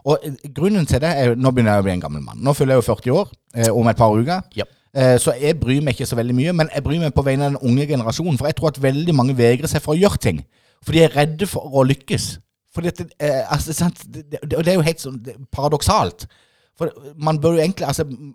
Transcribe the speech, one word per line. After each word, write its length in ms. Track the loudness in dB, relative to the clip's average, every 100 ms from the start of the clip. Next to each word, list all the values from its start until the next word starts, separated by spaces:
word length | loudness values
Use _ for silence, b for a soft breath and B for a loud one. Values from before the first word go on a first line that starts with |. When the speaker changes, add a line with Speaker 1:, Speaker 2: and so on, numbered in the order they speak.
| 0
Speaker 1:
Og, 100 | 0
eh, 80 | -2 -12 -12
grunnen 320 | -2 0 2 2
til 140 | 2
det 100 | 0 2
er 80 | 2
jo, 60 |
nå 160 | 2 2
begynner 220 | 4 4
jeg 60 | 4
å 20 |
bli 80 | 2
en 80 | -2
gammel 220 | -4 -8
mann. 160 | -10 -4
Nå 120 | -2 0
fyller 180 | 4
jeg 80 | 2
jo 120 | 2
førti 160 | -2 0
år, 160 | 0 -2 -8 _
eh, 140 | -2 0
om 160 | 2 2
et 80 | 4
par 140 | 4
uker. 300 | 4 0 -2 -6 -8
Speaker 2:
Ja. 80 | -10 _ _
Speaker 1:
Eh, 240 | 2 4 4
så 140 | 2 0
jeg 200 | 0 0
bryr 220 | 0 0
meg 120 | 0
ikke 120 | -2 -4
så 80 | -2
veldig 180 | 0
mye, 180 | 0 0
men 160 | 0 0
jeg 80 | -2
bryr 160 | -2 -2
meg 140 | 0
på 80 | 0
vegne 220 | 0 0
av 80 | 0
den 80 | 0 2
unge 160 | 2 2
generasjonen, 520 | -2 -2 -4 -2 -2
for 80 | -2
jeg 100 | -2
tror 120 | -2
at 140 | 0
veldig 320 | -2 0 0
mange 220 | 0 0 2
vegrer 320 | 2 2 0
seg 140 | -4
for 120 | -2
å 60 | 2
gjøre 180 | 2 2
ting, 260 | -2 -4 -8 _ _ _
for 100 | 0
de 120 | 4
er 40 | 4
redde 320 | 4 0 -2 -6
for 140 | -6 -2
å 140 | 2 2
lykkes. 520 | 0 -2 -4 -4 -10 _ _ _
Fordi 140 | -6 -6
at 80 | -6
det, 160 | -12 -6
eh, 240 | -2 -2 -2
altså, 200 | -2 -2
sant, 260 | -2 -2 -4 -14
det, 200 | -18 -14
det, 260 | -10 -6 -2
og 80 |
det 40 | 2
er 60 | 2
jo 40 |
helt 160 | 2 -2
sånn, 220 | -6 -12
det, 140 | -14 -18 -12
paradoksalt. 720 | -4 -2 0 2 2 0 -6 -20 _ _ _ _ -8
For 140 | -8 -8 -18 -4
man 220 | -2 2
bør 160 | 2 2
jo 40 |
egentlig, 240 | 2 0 -4
altså, 180 | -4 -4 -8 -16